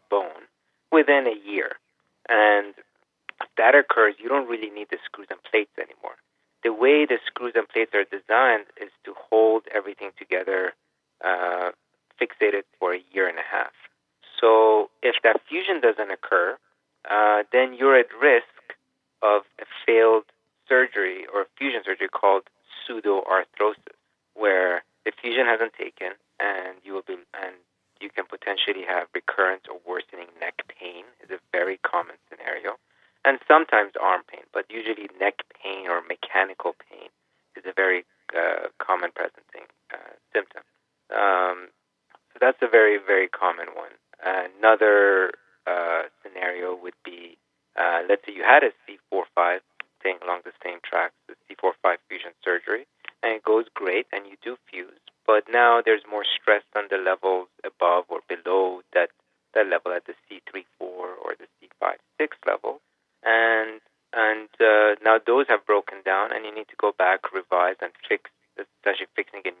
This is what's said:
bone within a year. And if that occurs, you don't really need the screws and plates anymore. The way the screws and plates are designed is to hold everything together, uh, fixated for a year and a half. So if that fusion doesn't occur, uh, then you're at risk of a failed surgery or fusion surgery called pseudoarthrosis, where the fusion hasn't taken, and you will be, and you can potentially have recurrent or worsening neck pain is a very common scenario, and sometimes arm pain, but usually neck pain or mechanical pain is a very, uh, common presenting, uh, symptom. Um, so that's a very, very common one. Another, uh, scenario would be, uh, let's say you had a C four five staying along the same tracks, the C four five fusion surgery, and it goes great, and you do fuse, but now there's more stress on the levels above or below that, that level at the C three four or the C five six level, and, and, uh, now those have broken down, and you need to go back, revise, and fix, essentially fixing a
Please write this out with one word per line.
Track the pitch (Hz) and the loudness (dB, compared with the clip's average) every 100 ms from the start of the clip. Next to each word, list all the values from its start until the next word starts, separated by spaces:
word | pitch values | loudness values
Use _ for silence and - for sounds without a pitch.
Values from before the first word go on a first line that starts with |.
| - | -2
bone | 101 87 - - _ _ _ - | -2 -2 -12 -20 _ _ _ 2
within | 160 147 143 123 | 4 6 4 2
a | 107 101 | -4 -8
year. | 98 65 - _ _ _ _ - | -8 -8 -10 _ _ _ _ -2
And | 110 107 101 101 - _ _ _ _ - - | 4 4 4 0 -12 _ _ _ _ -20 -16
if | - | -8
that | - 113 | 0 6
occurs, | 143 - 117 107 101 | 6 4 2 2 0
you | 117 | -4
don't | 139 123 | -4 -2
really | 117 107 | -8 -8
need | 104 101 | -12 -12
the | 110 | -12
screws | - - 98 | -14 -18 -16
and | - | -16
plates | - 110 101 - | -4 -2 -2 -8
anymore. | - - - - _ _ _ _ | -14 -14 -18 -18 _ _ _ _
The | 117 | -6
way | 110 131 151 | 2 4 4
the | 147 117 | 2 -2
screws | - - 123 | -6 -10 -4
and | 113 101 | -4 -2
plates | 113 110 | -2 -2
are | 104 | -2
designed | 98 98 - 113 131 110 101 - | -2 -6 0 2 4 2 -2 -16
is | 101 _ | -18 _
to | - | -20
hold | 95 - 110 110 110 - | -14 0 4 4 4 -2
everything | 107 98 98 101 - | -8 -6 -12 -16 -14
together, | 101 92 95 92 92 - _ _ _ _ | -8 -6 -4 -4 -4 -8 _ _ _ _
uh, | 92 90 90 90 90 - _ _ _ - | -4 -2 -2 -4 -6 -8 _ _ _ -8
fixated | 120 - 107 101 - - | -6 0 0 0 -6 -4
for | 90 | -4
a | 90 _ | -4 _
year | 95 90 | -4 -2
and | 82 | -4
a | - | -6
half. | - - - - _ _ _ _ - | -6 -6 -12 -20 _ _ _ _ 2
So | 113 110 110 107 - - | 6 6 6 4 0 -2
if | 123 - | -2 2
that | 113 107 - | 2 2 -2
fusion | 170 196 170 | -6 -4 0
doesn't | 120 107 101 | 2 0 -4
occur, | 95 - 95 87 131 _ _ _ _ - | -8 -2 0 0 -6 _ _ _ _ -2
uh, | 104 107 104 104 | 2 4 2 2
then | 127 131 | 0 0
you're | 123 135 131 | 2 6 6
at | 120 110 | 4 2
risk | 147 120 - _ - - _ _ _ - | 4 4 2 _ -20 -20 _ _ _ -2
of | 107 104 - - | 2 2 -2 -18
a | - - | -18 -6
failed | - 113 113 110 - _ _ _ - | 2 4 6 4 0 _ _ _ 0
surgery | 131 131 104 92 92 - | 2 2 -2 -4 -6 -8
or | 101 95 - | -6 -6 -6
fusion | 139 117 | -6 -6
surgery | 95 95 95 | -6 -6 -6
called | - 101 98 - _ _ - | 0 2 2 -2 _ _ -18
pseudoarthrosis, | - 117 104 98 - 92 - - 107 104 - _ _ _ _ | -14 -6 -2 -2 0 0 -2 -2 -2 -4 -16 _ _ _ _
where | - 107 92 92 87 - _ | -4 0 2 0 -2 -8 _
the | 110 - | -10 -8
fusion | 120 120 | -6 -2
hasn't | 120 113 113 | 0 0 -2
taken, | - - - 92 98 _ - | -6 -14 -12 -14 -14 _ -8
and | 101 95 92 92 | -6 -6 -10 -14
you | 98 | -12
will | 98 95 | -12 -10
be, | 90 87 98 | -14 _ -14
and | 92 92 _ _ _ - | -14 -16 _ _ _ -18
you | 101 | -14
can | - | -12
potentially | 92 95 101 95 - 95 | -12 -10 -8 -6 -4 -6
have | 92 90 87 | -6 -6 -6
recurrent | 92 - - 92 95 - | -8 -6 0 0 -2 -10
or | 90 87 | -16 -10
worsening | 90 - 90 87 85 | -10 -10 -18 -20 -12
neck | 82 - - | -12 -12 -16
pain | - 90 87 110 _ | -16 -18 -18 -20 _
is | - | -16
a | 92 _ | -16 _
very | 90 90 - | -4 -4 -4
common | - - 85 - - | -4 -4 -6 -14 -20
scenario, | - - - 98 113 _ _ _ _ | -14 -12 -10 -10 -12 _ _ _ _
and | 139 131 - | 0 2 4
sometimes | 156 160 110 101 - | 4 4 0 0 -2
arm | 92 92 - | -2 -2 -6
pain, | - - | -20 -10
but | - 95 | -10 -8
usually | 113 110 104 98 92 | -10 -8 -8 -10 -4
neck | 98 - - _ | -4 -4 -14 _
pain | 98 98 92 | -14 -10 -6
or | 87 | -6
mechanical | 85 90 - 95 95 95 87 - - | -6 -12 -6 -2 -2 -4 -8 -10 -16
pain | 50 - _ _ _ _ 95 | -20 -20 _ _ _ _ -18
is | 95 | -8
a | |
very, | 95 95 90 - _ - | -2 0 0 -4 _ -8
uh, | 85 85 82 82 - | -4 -2 -2 -8 -8
common | - 90 87 | -4 -2 -4
presenting, | - 87 _ _ - - _ - | -6 -8 _ _ -20 -20 _ -20
uh, | - - - _ | -20 -20 -20 _
symptom. | 110 95 - - _ _ _ - | -6 -6 -14 -20 _ _ _ -8
Um, | 104 101 92 92 90 90 _ _ _ _ _ _ | -2 0 2 0 -4 -12 _ _ _ _ _ _
so | - | 0
that's | 123 - | 2 2
a | - | 4
very, | 113 107 104 | 6 6 4
very | 98 95 92 | 2 0 0
common | - 92 85 85 | -2 -4 -4 -10
one. | 82 82 _ _ - | -14 -16 _ _ -10
Another, | 90 95 90 95 110 110 107 104 101 95 92 - _ _ 87 | -6 -4 -6 2 4 6 6 6 4 4 0 -4 _ _ -6
uh, | 87 85 85 - _ | -4 -2 -4 -6 _
scenario | 101 92 90 90 90 | -18 -10 -8 -6 -8
would | 90 90 - | -8 -12 -16
be, | 90 87 85 85 _ _ _ | -18 -18 -20 _ _ _ _
uh, | - 87 85 90 | -4 -2 0 0
let's | 101 | -2
say | - | -4
you | 98 | -4
had | 104 143 | 4 4
a | 127 - | 2 -6
C | - 101 - | -20 -20 -8
four | 98 85 | -8 -4
five | 87 87 90 _ - - _ | -2 -2 -2 _ -20 -20 _
staying | 95 90 | -6 -6
along | 90 90 | -6 -8
the | 87 - | -10 -16
same | 90 87 | -14 -14
tracks, | - 87 85 _ - | -6 -4 -4 _ -20
the | - - | -20 -20
C | 95 | -4
four | 92 - | -4 -2
five | 90 87 - | -2 -2 -8
fusion | 92 87 - | -16 -16 -8
surgery, | 92 87 - 110 139 _ - - | -4 -4 -4 -8 -8 _ -20 -8
and | 113 | -6
it | 110 | -4
goes | 110 110 117 | 0 0 0
great, | - 95 101 - | -6 -4 -4 -4
and | 98 | -10
you | 98 98 | -12 -16
do | 113 123 _ | -14 -14 _
fuse, | 92 92 _ - _ - | -18 -18 _ -20 _ 2
but | 107 - | 2 2
now | 117 120 117 | 4 4 4
there's | 113 107 107 | 2 0 -2
more | 104 | -6
stress | 101 - - 104 - | -4 -2 0 0 0
on | 104 101 | -8 -4
the | 98 | -2
levels | 92 92 95 92 90 _ | -2 -2 0 -2 -4 _
above | - - 87 87 87 | -12 0 2 2 -2
or | 85 - | -10 -10
below | 87 87 95 92 90 - | -10 -2 0 0 -4 -2
that, | 90 85 _ _ _ _ | 0 0 _ _ _ _
that | 110 98 | 0 0
level | 85 90 | 0 -2
at | 87 | -8
the | - - - | -10 -20 -20
C | 95 - | -20 -16
three | 98 - - | -16 -16 -14
four | 90 90 90 90 | -14 -12 -14 -10
or | - - | -10 -10
the | - _ | -14 _
C | _ - | _ -6
five | - - _ - | -4 -4 _ -6
six | 151 - - | -6 -4 -4
level, | - 113 143 _ _ _ _ | -4 -6 -10 _ _ _ _
and, | 113 113 113 110 110 110 _ _ _ | 0 2 2 0 -2 -10 _ _ _
and, | 117 110 107 107 - | -2 -2 -2 -6 2
uh, | 110 107 107 104 | 4 6 4 4
now | 110 110 | 4 4
those | - 127 135 | 4 2 2
have | 107 | 0
broken | - 104 - 98 | 2 0 -2 -8
down, | 95 95 110 | -2 0 -2
and | 110 | -6
you | 107 | -10
need | 107 107 | -14 -14
to | - | -4
go | 104 - | -2 0
back, | 92 95 - | 0 0 -4
revise, | 95 - 90 90 95 | -8 -2 0 0 -2
and | 90 _ - | -10 _ -6
fix, | 104 - _ _ - | -6 -8 _ _ -16
essentially | 101 _ 101 95 95 | -16 _ -4 -4 -6
fixing | - - 101 | -10 -10 -10
a | 92 | -12